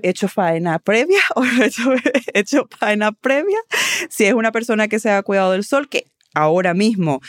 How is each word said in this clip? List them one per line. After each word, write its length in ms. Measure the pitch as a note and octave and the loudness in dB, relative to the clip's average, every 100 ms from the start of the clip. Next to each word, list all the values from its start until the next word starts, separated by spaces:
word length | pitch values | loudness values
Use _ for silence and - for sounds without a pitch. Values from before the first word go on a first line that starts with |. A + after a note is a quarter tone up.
hecho 240 | F3+ - G3 | -2 -2 -2
faena 520 | - F3 E3 F3 D#3+ | 0 0 0 -2 -2
previa 420 | - A3 D#4 G4+ - | 0 0 2 2 0
<laughs> 80 | - | 0
o 80 | B3+ | 0
no 180 | B3 | 2
hecho, 280 | - A3+ B3 B3+ D4 C4 - | 0 0 0 0 0 -2 -2
hecho 340 | G3+ G3+ C#4 - - | -2 0 0 -2 -4
faena 360 | G#3 G#3 G#3+ | -2 0 0
previa. 440 | G#3+ C4 C#4 F#4+ G#4+ - - - - E4 | -2 -2 0 0 -2 -2 -4 -2 -4 -6
Si 160 | - G3+ | 0 2
es 80 | |
una 180 | A3+ A3+ | 2 0
persona 360 | A3+ A#3 G#3+ G#3+ | -2 -2 -2 0
que 100 | A3 | 0
se 100 | A3 | 0
ha 140 | G3 | 0
cuidado 300 | G3+ G3 F#3+ | 0 0 2
del 100 | F#3+ | 0
sol, 240 | G3+ C#4 C#4+ | 0 -2 -2
que 160 | - - _ _ D3+ | -6 -8 _ _ 0
ahora 360 | D#3 F3 F3+ | 2 2 2
mismo, 480 | F3 G#3+ G3+ D#3+ C3+ | 2 2 2 0 -2